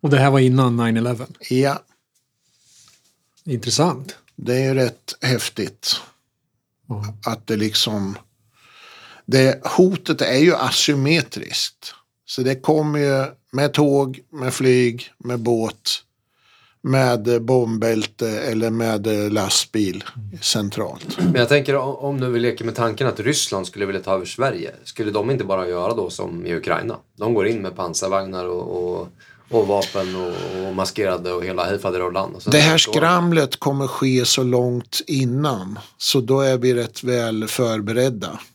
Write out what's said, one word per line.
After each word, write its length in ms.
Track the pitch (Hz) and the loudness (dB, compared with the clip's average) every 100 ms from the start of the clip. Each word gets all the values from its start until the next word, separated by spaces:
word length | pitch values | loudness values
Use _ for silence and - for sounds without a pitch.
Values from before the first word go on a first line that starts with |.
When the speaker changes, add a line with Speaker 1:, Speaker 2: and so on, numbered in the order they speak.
Speaker 1:
Och 80 | 151 | 4
det 80 | 139 | 6
här 140 | 139 | 6
var 80 | 135 | 6
innan 380 | 127 127 127 120 | 6 6 4 4
nine 200 | 117 113 | 2 2
eleven? 300 | 120 117 139 - - | 0 -4 -8 -14 -2
Speaker 2:
Ja. 300 | 127 139 143 _ _ _ _ _ _ _ _ _ _ _ _ _ _ _ _ - | 2 2 0 _ _ _ _ _ _ _ _ _ _ _ _ _ _ _ _ -6
Speaker 1:
Intressant. 680 | 123 113 117 170 131 139 - _ - | -4 -2 2 2 0 -8 -18 _ -10
Speaker 2:
Det 200 | 117 127 | -2 0
är 80 | 135 | 2
ju 60 | |
rätt 420 | 135 123 - - - | 2 0 -2 -16 -6
häftigt. 720 | 135 120 - - 90 - - - - _ _ _ _ _ _ _ _ | -2 0 -2 -6 -8 -6 -4 -4 -6 _ _ _ _ _ _ _ _
Speaker 1:
Ja. 180 | 104 104 104 - | -8 -8 -6 -6
Speaker 2:
Att 220 | 110 - | -6 -4
det 80 | 110 | -2
liksom... 600 | 107 107 - 107 98 101 _ _ _ _ _ - - - - - - | 0 0 -2 -2 -6 -8 _ _ _ _ _ -20 -20 -20 -20 -20 0
Det, 400 | 131 131 - - | 4 4 2 -2
hotet 560 | - 185 190 - 151 | 4 4 4 -4 -2
är 160 | 139 127 | 2 4
ju 180 | 165 160 | 4 4
asymmetriskt. 1400 | 123 - - 143 135 165 139 - - - - _ - - _ _ - | 0 0 0 2 2 2 0 -8 -8 -6 -6 _ -20 -20 _ _ -12
Så 160 | - | -4
det 140 | 127 131 | -2 0
kommer 440 | 131 156 151 147 | 2 2 2 2
ju 260 | 143 135 135 - _ | 2 2 -2 -8 _
med 220 | 131 143 | -2 0
tåg, 460 | 147 147 139 135 131 _ | 4 4 4 0 -4 _
med 220 | 151 127 | -8 -6
flyg, 580 | - 131 123 120 120 - _ | 2 4 6 4 0 -14 _
med 220 | 120 123 | -6 -4
båt, 640 | 117 117 110 - - - _ _ _ _ _ _ _ _ | 0 0 0 -4 -6 -6 _ _ _ _ _ _ _ _
med, 460 | - 131 127 117 110 | -2 2 2 2 2
eh, 120 | 120 | 0
bombbälte 920 | 117 131 117 113 113 110 104 - 113 110 | 4 2 2 0 0 0 -2 -4 -4 -2
eller 300 | 147 110 113 | -2 -2 0
med, 380 | 113 113 107 107 | 0 0 0 0
eh, 240 | 104 104 | 0 0
lastbil 720 | 107 98 - - 113 101 90 - 123 101 92 | 0 0 0 0 -2 -2 -2 -10 -12 -14 -6
centralt. 760 | - 113 101 - 92 - - - | -2 -2 -2 -4 -6 -8 -10 0
Speaker 3:
Men 180 | 180 143 | 2 2
jag 140 | 120 | 4
tänker, 260 | 147 139 139 | 4 4 0
o-, 220 | 131 135 | -2 -4
om 160 | 143 139 | -4 -2
nu 120 | 127 | -2
vi 100 | 117 | 0
leker 260 | 120 113 113 | 0 -2 -6
med 100 | 110 | -2
tanken 320 | 117 104 - | -2 0 -2
att 120 | - | 0
Ryssland 480 | 107 147 - 98 92 | -2 -2 -2 -4 -6
skulle 180 | 104 98 | -6 -4
vilja 160 | 95 | -4
ta 120 | 92 | -2
över 120 | 95 87 | -2 -4
Sverige, 460 | - 131 95 80 - | -2 -2 -2 -8 -12
skulle 280 | - - 107 | -18 -6 -2
de 200 | 104 110 | -2 0
inte 120 | 131 | -2
bara 240 | 98 95 90 | 0 -2 -2
göra 260 | 87 92 | -2 -2
då 160 | 117 90 | -2 -4
som 360 | - 92 85 87 | -6 -8 -8 -6
i 100 | 85 | -4
Ukraina? 420 | 82 82 107 - _ - | -2 -2 -2 -10 _ -6
De 160 | 104 | 0
går 140 | 113 101 | 2 2
in 140 | 117 | 0
med 140 | 95 87 | -6 -6
pansarvagnar 680 | 90 82 95 98 95 92 90 | -6 -4 -2 -2 -2 -6 -6
och, 540 | 90 87 90 90 90 | -6 -4 -4 -4 -4
och, 60 | 87 _ - - _ | -8 _ -20 -20 _
och 180 | 117 98 | 0 2
vapen 480 | 101 95 98 95 92 | 2 0 -4 -4 -4
och, 520 | 90 90 90 92 95 | -6 -6 -6 -6 -6
och 80 | 95 | -4
maskerade 580 | 92 - 98 90 90 | -4 0 -2 0 -4
och 100 | 90 92 | -4 -4
hela 200 | 90 87 | -4 -2
hejfaderullan. 680 | 98 - 92 90 90 98 - | -2 -2 -2 -2 -2 -4 -6
Och 80 | |
sen 80 | - | 2
Speaker 2:
Det 80 | 151 | 4
här 180 | 151 160 | 6 4
Speaker 3:
så 140 | - | 2
Speaker 2:
skramlet 680 | 113 165 175 175 165 135 - | 2 4 4 4 2 2 -2
kommer 280 | 139 139 135 | -2 -2 -4
ske 380 | - 135 127 120 | 0 2 2 2
så 180 | - | 0
långt 580 | 127 123 123 123 113 - - | 2 2 2 -2 -4 -8 -2
innan, 720 | 143 127 127 147 113 92 104 - _ | -2 0 0 0 -2 -6 -12 -16 _
så 240 | - 143 | 0 0
då 180 | 120 135 | 2 2
är 160 | 139 131 | 2 2
vi 160 | 123 | 2
rätt 300 | 120 117 - | 0 -2 -6
väl 440 | 127 123 117 110 110 | -2 -2 0 -2 -4
förberedda. 920 | - 120 110 107 113 131 110 90 90 - | -2 0 -2 -2 0 0 0 -8 -10 -18